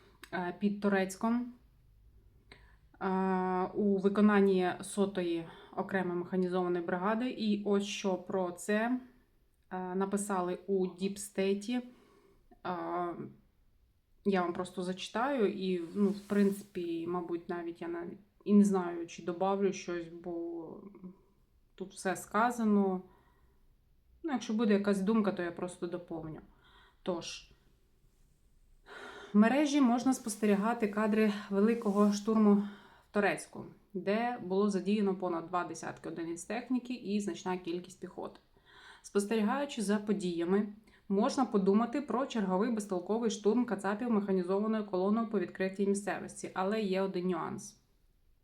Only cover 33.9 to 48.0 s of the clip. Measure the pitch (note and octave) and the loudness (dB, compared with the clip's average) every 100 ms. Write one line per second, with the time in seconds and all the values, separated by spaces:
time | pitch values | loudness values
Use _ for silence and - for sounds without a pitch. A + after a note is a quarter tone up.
33.9 | F#3+ G3 A3 A#3+ B3 F3+ F#3+ G#3 F#3+ F3+ | -6 -2 0 0 -4 -2 2 2 2 0
34.9 | G#3+ G3 F#3 F3+ E3 E3 F3 E3 E3 E3 | 2 2 0 -2 -4 -4 -4 -4 -8 -10
35.9 | - D#3+ E3 E3 E3+ - A3+ B3 B3 B3 | -10 -10 -8 -8 -8 -6 -8 -2 -4 -4
36.9 | B3 F#3+ G#3 G3+ E3+ F#3 F3+ E3+ F3 F3+ | -10 -2 -2 -2 -4 -4 -4 -4 -8 -8
37.9 | - F#3 - - - _ _ _ - - | -16 -14 -12 -12 -14 _ _ _ -20 -20
38.9 | - - G3+ G3+ A3+ G#3 C4+ C#4+ B3 G3 | -20 -2 -2 2 2 2 2 -2 -2 0
39.9 | G#3 G#3+ F#3+ F3+ E3 E3+ G3+ G#3 - - | 0 2 0 0 0 2 2 2 -6 -20
40.9 | - - G3 C4 C#4+ B3+ G3+ F#3 G#3 A#3 | -20 -2 2 2 2 2 4 4 4 4
41.9 | C#4+ C#4 - C4+ A#3 F#3+ F#3 A#3+ A3 G3+ | -2 -2 -2 -2 -2 0 2 2 -2 -2
42.9 | F3+ F3 A3+ A#3 - G3+ A#3 A#3+ G3 - | -4 -2 0 0 0 2 2 2 -2 -2
43.9 | G#3 A#3+ G#3 G3 F#3+ F3 G3 A3 A3 G#3 | -2 0 0 2 0 2 0 2 -2 -2
44.9 | F3+ F#3+ A3+ A3 G3+ F3 - F#3+ F#3+ G3 | 0 2 2 0 -2 -2 -2 -4 0 0
45.9 | G3+ F#3+ D#3+ - - E3+ - F#3+ A3 G3+ | 0 -2 -6 -8 -12 -10 -4 -2 0 0
46.9 | F#3 G3 F#3 F3+ E3+ D#3 - - - _ | 0 0 -2 -2 -2 -4 -8 -12 -20 _
47.9 | _ | _